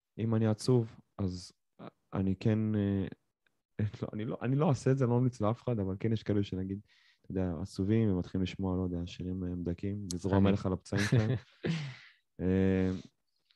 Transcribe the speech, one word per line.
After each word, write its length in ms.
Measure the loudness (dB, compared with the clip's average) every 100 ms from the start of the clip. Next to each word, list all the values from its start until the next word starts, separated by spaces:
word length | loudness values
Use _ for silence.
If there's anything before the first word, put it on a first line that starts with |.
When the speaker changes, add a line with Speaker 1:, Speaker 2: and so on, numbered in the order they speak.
| _ -6
Speaker 1:
אם 180 | 0 2
אני 120 | 2
עצוב, 480 | 2 2 2 2 -8 -14 -4
אז 340 | -4 -4 -12 _ _ -20 -20 _ _
אני 220 | -2 0 0
כן, 400 | 2 2 2 2
אה, 320 | 2 0 -2 -8 _ _ _ _ _ -4
<laughs> 220 | -4 -4
לא, 60 | -8
אני 120 | -6 -6
לא, 120 | -4
אני 140 | 0 2
לא 140 | 2
אעשה 220 | 2 2
את 60 | 2
זה, 80 | 2
אני 60 |
לא 80 | 4
ממליץ 220 | 2 2
לאף 220 | 0 0
אחד, 160 | -2 -2
אבל 160 | -2 -2
כן 140 | -2
יש 100 | -2
כאלו 200 | 0 0
שנגיד, 360 | 0 -2 -4 -6 -10 _ _ _
אתה 100 | -6
יודע, 220 | -2 -2 -2
עצובים 520 | -6 -2 2 2 2
ומתחילים 300 | 0 0 -2
לשמוע, 340 | -2 -2 -2 0
לא 60 |
יודע, 240 | -2 -4 -6
שירים, 360 | -8 -8 -6
אה, 120 | -6 -4
מדכאים, 520 | -4 -4 -4 -6 -6
לזרוע 240 | -4 2 4
Speaker 2:
אני 60 |
Speaker 1:
מלח 220 | 6 4 0
על 80 |
הפצעים 280 | -4 -2 -2 2
שלהם. 200 | 2 2 -2 -6 _
Speaker 2:
<laughs> 760 | -4 -4 -6 -12 -20 _ _ -4
Speaker 1:
אה, 500 | 0 2 4 2 0 -2 -8 _ _ _ _